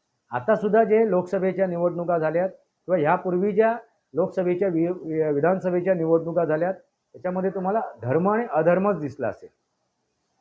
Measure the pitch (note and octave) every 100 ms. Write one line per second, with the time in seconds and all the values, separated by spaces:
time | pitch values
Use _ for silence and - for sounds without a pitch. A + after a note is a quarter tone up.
0 | _ _ _ B2 E3 G#3+ G3+ G#3+ A3 G#3+
1 | A3+ F3+ F3+ G3 F#3 F3+ F#3+ E3+ F3 E3+
2 | E3+ E3+ D#3 D#3+ F#3+ - _ _ - F3+
3 | D3 F3+ F#3 F3+ G3+ G3 A3 A#3 - _
4 | _ C#3 F#3 F#3 F3+ F3+ G3 E3 E3 F3+
5 | D#3+ D#3 D#3 C#3+ D#3+ F#3+ F3+ F3+ F3 F#3
6 | D#3+ E3 D#3+ E3 E3 D#3 F3 F#3+ - _
7 | _ B2+ F3+ F3+ F#3 F#3+ F#3 A3 B3 -
8 | A#2+ D3 F#3 G#3+ A#3+ D3+ D#3+ F3 G3 F3+
9 | D3 - A#2 F#2+ F2 _ _ _ _ _
10 | _ _ _ _